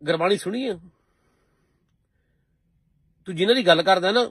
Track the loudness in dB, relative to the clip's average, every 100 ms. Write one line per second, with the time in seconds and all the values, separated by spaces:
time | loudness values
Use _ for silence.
0 | -4 -2 -2 -2 -4 -8 -8 -10 -14 _
1 | _ _ _ _ _ _ _ _ _ _
2 | _ _ _ _ _ _ _ _ _ _
3 | _ _ -10 -2 0 2 4 4 4 2
4 | 2 0 -2